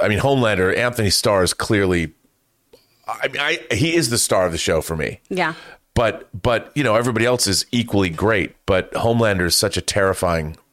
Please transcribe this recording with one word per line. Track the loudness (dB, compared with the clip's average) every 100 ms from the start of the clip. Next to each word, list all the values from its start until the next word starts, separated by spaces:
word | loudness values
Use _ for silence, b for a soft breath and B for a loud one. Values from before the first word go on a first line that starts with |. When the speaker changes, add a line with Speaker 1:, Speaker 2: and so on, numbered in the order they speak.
Speaker 1:
I | 0
mean, | 2
Homelander, | 2 2 2 2 2 2
Anthony | 0 0 0
Starr | 2 2 2
is | 2
clearly, | -2 0 2 2 2 -2 -8 _ _ _ _ _ _ _ _ -12
I | -6 -6
mean, | -4
I, | -4 -4 -2
he | 0 2
is | 2 0
the | 0
star | 0 2 2
of |
the | 0
show | 0 0
for | -2 -4
me. | -6 -8 -8
Speaker 2:
Yeah. | -4 -4 -6 B B _
Speaker 1:
But, | 0 0 -2 -10 -6
but, | 0 0 -2
you | -2
know, | 2
everybody | 2 2 0
else | 0 0 0
is | -2 -2
equally | -2 0 0 0
great, | 0 0 0 -2 -6 -2
but | 0 0
Homelander | -2 0 2 2 2 0
is | 0
such | 0 -2
a |
terrifying | -4 0 0 2 0 -2 -4 -10 _